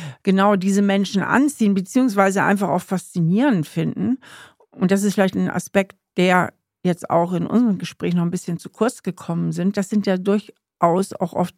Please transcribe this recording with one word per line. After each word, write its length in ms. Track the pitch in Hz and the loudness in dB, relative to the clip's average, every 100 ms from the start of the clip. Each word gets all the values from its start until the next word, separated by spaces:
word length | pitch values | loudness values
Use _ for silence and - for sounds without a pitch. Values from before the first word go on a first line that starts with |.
| 160 123 | -14 -6
genau 340 | - 190 202 202 | 0 2 4 2
diese 280 | 190 196 | 2 2
Menschen 400 | 202 196 196 196 | 2 2 0 -2
anziehen, 500 | 160 196 294 - 208 | 2 2 2 2 0
beziehungsweise 680 | 196 185 254 254 196 196 190 | 0 0 0 0 2 2 2
einfach 260 | - 196 185 | 2 2 0
auch 140 | 175 | -2
faszinierend 840 | - 180 - 180 165 196 285 196 156 | -2 -6 -4 -2 0 2 2 2 -2
finden. 520 | - 160 - 202 262 - - - _ _ | -4 -4 -2 -4 -4 -8 -20 -20 _ _
Und 160 | - 185 | -2 0
das 120 | 196 | 2
ist 120 | 202 190 | 0 0
vielleicht 200 | 190 190 | 0 0
ein 140 | 185 | -4
Aspekt, 480 | - - 196 196 - _ - | -4 -4 -4 -4 -10 _ 0
der 380 | 180 180 - _ _ _ | 2 2 0 _ _ _
jetzt 280 | 180 175 - | -4 -2 0
auch 240 | 165 175 | 0 0
in 120 | 175 170 | -2 0
unserem 320 | 226 240 185 | 2 2 0
Gespräch 360 | 170 - 175 | -6 -6 -2
noch 100 | 175 | 0
ein 80 | 170 | -2
bisschen 260 | 180 - 170 | -4 -6 -10
zu 120 | - | -8
kurz 340 | - 226 - | -4 -4 -4
gekommen 480 | - - - 170 165 | -10 -10 -6 -4 -4
sind. 240 | 160 185 208 | -2 -2 -2
Das 140 | 190 | -2
sind 180 | 214 196 | -2 0
ja 80 | 185 | -2
durchaus 960 | 190 208 - - _ - 170 175 196 | 0 -2 -4 -20 _ 0 2 2 -2
auch 220 | - 175 | -6 -6
oft 200 | - 180 | -2 -4